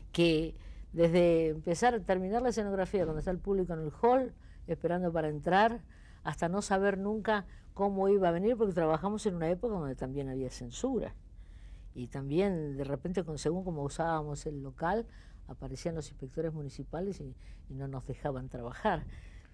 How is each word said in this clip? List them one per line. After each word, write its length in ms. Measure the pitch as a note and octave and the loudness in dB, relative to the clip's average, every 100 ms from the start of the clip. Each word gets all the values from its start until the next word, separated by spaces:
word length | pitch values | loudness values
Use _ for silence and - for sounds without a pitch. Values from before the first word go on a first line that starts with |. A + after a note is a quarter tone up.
| - | -4
que 440 | - E3+ D#3 D#3+ - - - - | 4 6 4 0 -6 -14 -14 -4
desde 580 | E3 E3+ F3 F3 E3 D#3+ | 4 6 8 8 8 4
empezar 440 | D#3 F3 E3 B3 | 0 -2 2 4
a 60 | A#3 | 4
terminar 400 | E3+ F#3 F#3 A#3 | 2 0 2 2
la 80 | B3+ | 2
escenografía, 540 | A3 G3+ F#3+ F3+ G3 | 0 0 0 0 0
cuando 160 | D#3+ D#3 | 0 0
está 120 | F#3 | -2
el 60 | F3+ | -2
público 360 | G3+ G3 F3+ | 0 0 0
en 80 | E3 | -2
el 100 | D#3 - | -4 2
hall, 320 | A#3 B3+ B3+ - - - - | 6 6 4 -6 -18 -12 -6
esperando 460 | D#3 E3+ F3 F3+ | 0 0 2 2
para 160 | E3 D#3 | 0 0
entrar, 520 | D3+ E3+ F#3+ A3+ A3+ - - - - | 0 4 6 6 2 -10 -20 -20 -10
hasta 260 | E3 D3+ E3+ | -8 -2 0
no 120 | G3 | 0
saber 360 | - F#3+ G3+ F#3+ | 0 2 4 2
nunca 480 | G3 A3 G3+ G#3 F3+ - - | 0 -2 0 0 -2 -12 -12
cómo 360 | - G3+ G3 G3 | -2 0 2 4
iba 180 | G3+ F3+ | 6 6
a 40 | |
venir, 260 | E3+ G#3 A#3 | 4 2 4
porque 160 | G#3+ | 2
trabajamos 520 | E3+ D#3+ D#3+ G3 G#3 G#3+ | 4 4 4 2 -2 -2
en 100 | E3+ | 0
una 140 | D#3+ | 0
época 260 | F3+ A#3+ G3 | 0 -2 -2
donde 200 | C#3 B2+ | -4 -4
también 320 | C3 C#3+ C3+ | -6 -4 -4
había 220 | C3 B2+ | -4 -6
censura. 680 | - B2 - C4 B3+ - - - - - - - - - - | -8 -12 -4 -2 -2 -4 -8 -18 -20 -18 -18 -16 -16 -14 -12
Y 120 | B2 | -10
también, 680 | C#3 C#3 D#3+ G3+ E3+ D3+ C#3 | -8 -2 2 2 0 -4 -4
de 80 | |
repente, 400 | C#3 C#3 F3 F#3 | -4 -4 -4 -4
con, 140 | D#3+ D3+ | -4 -2
según 260 | D3+ F3+ | -2 -2
cómo 200 | F#3 D3+ | -2 -4
usábamos 600 | C#3 D#3 E3 D#3+ D3+ C#3+ D#3 | -4 -2 0 0 -2 -6 -6
el 160 | D3 | -8
local, 420 | C3+ C3 E3 G#3+ A3+ - - - - | -8 -2 0 0 -2 -10 -18 -18 -16
aparecían 480 | C3+ C3+ C3 F3 E3 | -12 -10 -6 -6 -6
los 140 | C#3+ | -8
inspectores 420 | - C3 D#3+ D#3+ | -10 -10 -4 -4
municipales 680 | D#3 C#3 C#3 C3+ D3+ G3 F3+ | -4 -8 -10 -8 -6 -4 -6
y, 140 | C#3 B2 - - - | -10 -14 -16 -16 -12
y 40 | |
no 140 | C3+ C#3 | -10 -8
nos 180 | C3 - | -8 -8
dejaban 440 | B2 D3 B2+ C3 | -4 -4 -4 -6
trabajar. 560 | B2 A#2+ - G#3+ E3+ - - - - - | -8 -10 -2 0 0 -4 -12 -16 -18 -12